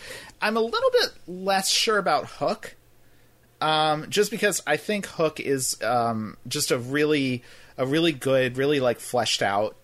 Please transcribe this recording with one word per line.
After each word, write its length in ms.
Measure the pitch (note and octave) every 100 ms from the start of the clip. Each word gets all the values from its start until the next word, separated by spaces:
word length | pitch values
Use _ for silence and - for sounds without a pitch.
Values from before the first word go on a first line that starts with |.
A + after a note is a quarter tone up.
| - - - -
I'm 160 | G#3
a 60 | A3
little 300 | A#3 A4+ C5
bit 220 | B4 F#4+ -
less 460 | - F3+ F#3+ F#3+ -
sure 260 | - - G#3+
about 300 | F3+ D3 -
Hook, 480 | - C#3+ G#3+ - - _ - - - _ _ _ -
um, 480 | D3+ D#3 D#3 D3+ D3
just 180 | D#3+ G#3
because 320 | G#3 G#3 G#3+ -
I 100 | D3+
think 300 | - G#3 -
Hook 320 | - D#3 -
is, 420 | - C3+ B2+ -
um, 560 | A2 B2 A#2 A2+ G#2+ - B2
just 220 | D3 -
a 80 | C3
really, 640 | A#2+ D3 D3+ D3+ C3+ B2 - - -
a 120 | - C3
really 240 | D#3 E3+
good, 460 | C3+ C3+ C3 B2+ B2
really, 220 | C#3 D3
like, 200 | B2 A2+
fleshed 420 | - B2 A2 -
out 360 | G#2+ G2+ G#2+ -